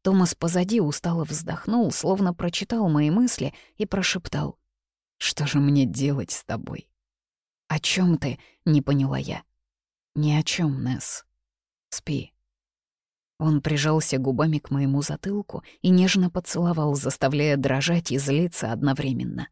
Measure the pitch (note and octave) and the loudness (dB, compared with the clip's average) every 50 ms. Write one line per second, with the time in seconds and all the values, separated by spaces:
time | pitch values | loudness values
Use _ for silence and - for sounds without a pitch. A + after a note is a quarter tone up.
0 | _ F#3+ G3 F#3+ F3+ E3+ - _ - E3+ E3+ F3+ F3+ F#3+ A3+ A#3 F3 D3 D3 - | _ 4 4 4 4 4 0 _ -2 0 2 0 0 2 2 0 2 0 -2 -2
1 | - F3 E3+ E3+ D3+ D#3 D3+ D#3 E3 E3+ E3 E3 - G3 A3 A#3+ A3+ D3 - - | -2 -2 -2 -2 -2 -4 -6 -8 -6 -6 -8 -6 -4 -2 0 2 2 0 0 -2
2 | - E3 F#3+ G3 G3 F3 E3+ - - F3 - - G3+ _ A#3 A3+ G#3+ F3 D3+ D3 | 0 0 0 2 0 0 0 -2 -4 -4 -4 -4 -4 _ -2 0 2 2 2 4
3 | D3 D3+ E3 A3+ B3 A#3+ - - C#3 C#3+ - - - _ _ - G#3 - - F#3+ | 2 4 4 2 2 2 0 -2 -4 -6 -6 -10 -20 _ _ -8 -6 -4 -2 -2
4 | F#3 - - F#3 - - - - - C#3 - _ _ _ _ _ _ _ _ _ | -2 -2 -4 -4 -6 -6 -6 -4 -4 -6 -8 _ _ _ _ _ _ _ _ _
5 | _ _ _ _ - - - - D3 C#3 - C#3+ C#3+ C#3+ C#3+ C#3+ C3+ A2 E2 B2+ | _ _ _ _ -8 -6 -2 -2 -2 0 2 2 4 4 4 4 4 2 0 -2
6 | C#3 C#3+ C#3+ C3+ F2+ - - - - - - G#2+ - - - - - _ _ _ | 0 0 0 -2 -4 -6 -8 -8 -6 -6 -8 -8 -8 -10 -12 -14 -14 _ _ _
7 | _ _ _ _ _ _ _ _ _ _ _ _ _ _ D#3 D#3 - - - F3+ | _ _ _ _ _ _ _ _ _ _ _ _ _ _ -4 -2 -2 -2 0 2
8 | F#3 F3+ E3 D3 - D#3+ C#3 - - _ _ _ _ E3 D3+ C#3+ C#3 - C#3+ C#3 | 4 4 4 2 0 -4 -6 -8 -14 _ _ _ _ 4 4 4 4 2 0 0
9 | C3+ C3+ C#3 C3 C3+ - - - - _ _ _ _ _ _ _ _ _ _ _ | 0 0 -2 -4 -6 -8 -10 -12 -12 _ _ _ _ _ _ _ _ _ _ _
10 | _ _ _ D3+ D3+ D3+ D3 D#3 D3+ - - - E3+ D3+ C#3 C3 A#2 B2+ C3 - | _ _ _ 0 0 2 2 2 0 0 -2 0 0 -2 -2 -2 -2 -4 -4 -4
11 | - - - - _ _ _ _ _ _ _ _ _ _ _ _ _ _ - - | -4 -6 -6 -8 _ _ _ _ _ _ _ _ _ _ _ _ _ _ -10 -10
12 | _ - D3 - - - _ _ _ _ _ _ _ _ _ _ _ _ _ _ | _ -6 -6 -6 -6 -10 _ _ _ _ _ _ _ _ _ _ _ _ _ _
13 | _ _ _ _ _ _ _ _ D#3 D#3 D3+ C#3+ - D#3 D3+ C#3+ C#3+ D#3 D#3 D#3+ | _ _ _ _ _ _ _ _ 2 2 2 2 2 0 -2 0 2 2 2 2
14 | D3+ - C#3+ C3+ B2+ C3+ B2+ A#2+ D3+ D#3+ D#3 D3 - - C#3+ C#3 C#3 C3+ C3+ C#3+ | 0 0 -2 0 0 0 0 2 0 0 0 -2 -2 -4 -2 0 0 0 0 0
15 | C#3+ - D3 - - F#3+ G3+ G#3 G3 - - - - - - _ - F#3 F#3 F3+ | -2 -4 -6 -6 -6 -6 -6 -6 -6 -8 -12 -14 -14 -14 -16 _ 2 4 6 6
16 | F#3 F#3 - F#3+ F3+ F3 - F#3 F3 - - D#3 F3 F3 F3 D#3+ D3+ D3 C#3+ C#3 | 6 4 4 2 2 2 0 -4 -6 -4 -2 0 0 0 0 0 0 0 0 0
17 | C3+ C#3 - - - C3+ D3+ C#3+ D3 D3+ C#3+ C#3 C3 C3+ B2+ C3+ C#3+ E3+ E3+ E3+ | -2 -2 -2 0 0 0 2 2 2 2 2 2 2 0 0 0 0 0 0 0
18 | - - A#2+ C#3 C#3 C#3 C#3 D3+ F3 E3+ - - - A2 A#2 A#2+ C#3 C#3+ C3+ - | 0 -2 -4 -2 0 0 0 0 0 0 -2 -4 -4 -4 -4 -2 0 0 0 0
19 | C#3 C3+ B2+ A#2+ B2 A#2 G#2+ A#2+ B2 - | -2 -4 -2 -4 -4 -6 -8 -8 -10 -12